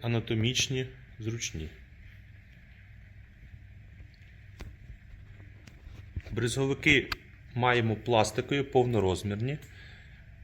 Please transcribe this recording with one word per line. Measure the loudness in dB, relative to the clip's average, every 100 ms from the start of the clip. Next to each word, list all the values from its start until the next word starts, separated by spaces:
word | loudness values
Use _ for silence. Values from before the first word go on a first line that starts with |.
анатомічні, | -2 0 0 0 2 2 0 -2 -4 -10 -20 -8
зручні. | -6 -6 -6 -8 -10 -12 -20 -20 -20 -20 -20 -20 -20 -20 -20 -20 -20 -20 -20 -20 -20 -20 -20 -20 -20 -20 -20 -20 -20 -20 -20 -20 -20 -18 -18 -18 -20 -20 -20 -20 -20 -20 -20 -20 -20 -20 -20 -18 -12 -12 -6
Бризговики | -2 0 0 0 2 4 4 4 -8 -12 -20 -8 2
маємо | 4 4 2 0
пластикові, | 4 4 4 0 0 -2
повнорозмірні. | 2 4 4 4 2 0 -2 -4 -4 -6 -10 -20 -20 -20 -20 -20 -20 -20